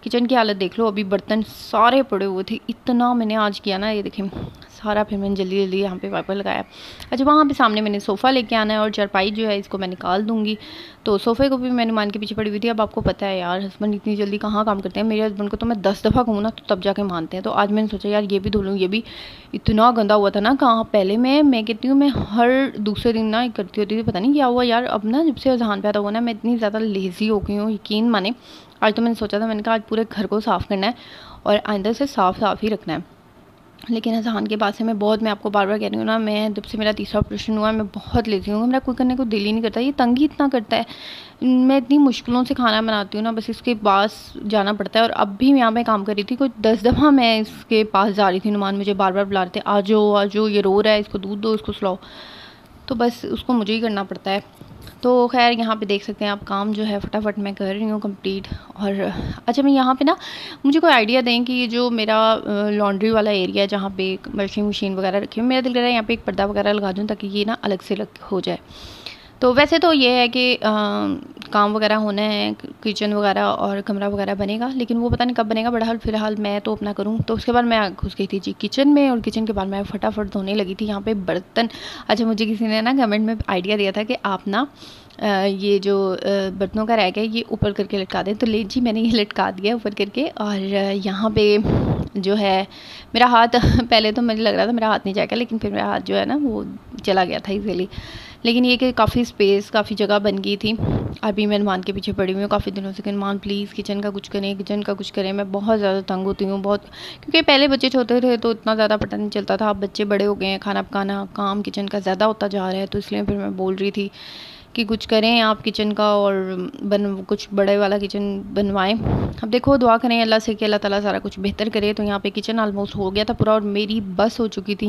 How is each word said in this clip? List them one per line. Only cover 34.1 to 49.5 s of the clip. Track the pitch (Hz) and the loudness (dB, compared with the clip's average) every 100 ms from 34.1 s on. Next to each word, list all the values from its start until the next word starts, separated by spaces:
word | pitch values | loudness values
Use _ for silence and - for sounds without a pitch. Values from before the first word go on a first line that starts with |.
| 226 | -2
अजहान | 226 214 208 | -2 -2 -2
के | 214 | 0
बाद | 208 | -2
से | 208 | 0
मैं | 220 214 | -2 0
बहुत, | 208 214 | 2 2
मैं | 220 | 0
आपको | 202 214 | -2 0
बार | 208 196 | 0 2
बार | 214 | 0
कह | 208 | -2
रही | 214 | -2
हूँ | 220 | 0
ना, | 220 | 0
मैं | 214 214 214 | 0 0 -2
जब | 208 | -4
से | - 214 | -6 -2
मेरा | 214 | -2
तीसरा | 214 202 208 | -2 -2 -2
operation | 208 208 - 214 | -2 -4 -4 0
हुआ | 214 | 0
मैं | 220 208 | 0 -4
बहुत | 202 - 247 226 | -8 -2 -2 0
lazy | 202 185 | -2 -2
हूँ, | 208 240 | -2 0
मेरा | 262 | 0
कोई | 269 247 | -2 0
करने | 254 254 | 0 0
को | 247 | 0
दिल | 214 | 0
ही | 208 | 0
नहीं | 220 | 0
करता, | 226 226 | 0 0
ये | 254 | -2
तंग | 285 247 247 | 2 2 4
ही | |
इतना | 302 - 285 | 2 2 0
करता | 262 214 226 | 0 0 -2
है। | 226 - - - - - | -2 -10 -16 -18 -20 -4
मैं | 254 254 254 269 | 2 4 4 4
इतनी | 262 294 | 4 6
मुश्किलों | 277 - - 240 | 6 4 0 0
से | 247 | 0
खाना | - 240 214 | 0 2 4
बनाती | 220 214 196 208 | 2 0 -2 -4
हूँ | |
ना, | 226 | -2
बस | 226 214 | -4 -6
इसके | 226 - 226 | -6 -2 0
पास | 208 196 214 - - - | 4 4 2 -2 -16 -12
जाना | 208 214 196 | -2 0 0
पड़ता | 208 196 220 | -2 -2 2
है। | |
और | 226 | 2
अब | - 202 196 | 2 -2 2
भी | 262 | 4
यहाँ | 277 233 | 6 4
पे | 220 | 2
काम | 233 214 | 0 0
कर | 196 208 | 0 -4
रही | |
थी, | 202 254 | -4 -2
कोई | 269 220 | -2 2
दस | 220 226 | 2 4
दफ़ा | 220 254 302 | 2 4 6
मैं | 277 233 220 | 6 6 4
इसके | 214 - - 220 | 0 -6 0 2
पास | 214 196 208 | 4 2 2
जा | 196 196 | 4 2
रही | 185 | 2
थी, | 208 | 0
नुमान | 208 196 196 | 0 0 -2
मुझे | 202 | -2
बार | 196 190 | 2 2
बार | 190 196 | 2 0
बुला | 196 | 0
रहे | 180 | -2